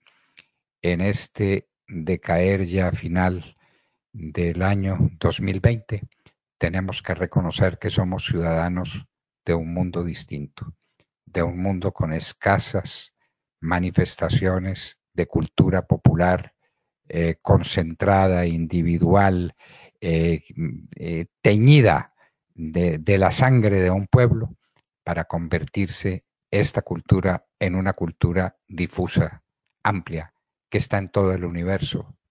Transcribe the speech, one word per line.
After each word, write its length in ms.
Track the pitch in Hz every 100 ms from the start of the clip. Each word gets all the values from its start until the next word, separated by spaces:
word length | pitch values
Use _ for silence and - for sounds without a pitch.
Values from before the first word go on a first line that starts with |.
| _ _ _ _ _ _ _ _
En 180 | 87 87
este 680 | 98 101 - - 101 98 - _ -
decaer 760 | 85 78 87 - 85 92 98 90
ya 260 | 95 90
final 640 | - - 90 92 90 - _ _ _ _ _ _
del 500 | - 80 76 85 85
año 360 | 95 101 95 95 - 82
dos 220 | 90 -
mil 200 | 92 92
veinte, 420 | 117 117 - 107 - _ _ _ _ -
tenemos 440 | 85 90 95 -
que 120 | -
reconocer 640 | 87 90 - 85 - 95 -
que 120 | -
somos 340 | - 92 92
ciudadanos 840 | - 87 85 82 87 90 85 - - _ _ _
de 100 | -
un 180 | 82 80
mundo 320 | 87 90 85
distinto, 680 | 85 80 - 73 73 - - - _ _ _ _
de 180 | _ 90
un 160 | 85 87
mundo 320 | 95 92 95
con 200 | - 85
escasas 1000 | 80 - - 104 104 - 98 - - - _ _ _ _ -
manifestaciones 1400 | 80 87 90 90 90 - 82 - 95 92 92 98 - - _
de 140 | - 85
cultura 600 | 90 80 - - 92 -
popular, 680 | - - 82 90 90 - _ _ _ _ _ -
eh, 280 | 82 82 80
concentrada, 1040 | - 98 - - 82 80 95 98 95 90 87
individual, 1080 | 82 82 87 85 82 85 98 98 90 87 - - - - -
eh, 440 | 92 82 82 82 -
mm, 340 | - 80 - - -
eh, 300 | 85 82 85 _
teñida 760 | 110 104 123 151 110 73 - _ _ _ _
de, 440 | - 80 80 87 78
de 200 | 78 98
la 120 | 92
sangre 500 | - 127 127 107 98
de 100 | 90
un 160 | 95 101
pueblo 500 | 127 120 110 113 - _ _ _ _
para 200 | - 82
convertirse 1000 | 80 85 82 82 73 - 95 - 98 92 _ _ -
esta 320 | 101 - -
cultura 640 | - 85 - 95 92 87 _ -
en 160 | 98
una 180 | 92 95
cultura 640 | - 85 - 87 90 90 _ -
difusa, 800 | 87 87 - 87 - 78 - _ _ _ _
amplia, 500 | - 98 - 80 80 _ _ _ _
que 100 | 104
está 200 | - 101
en 120 | 95
todo 220 | 101 95
el 120 | 92
universo, 720 | 87 85 87 98 - - - - -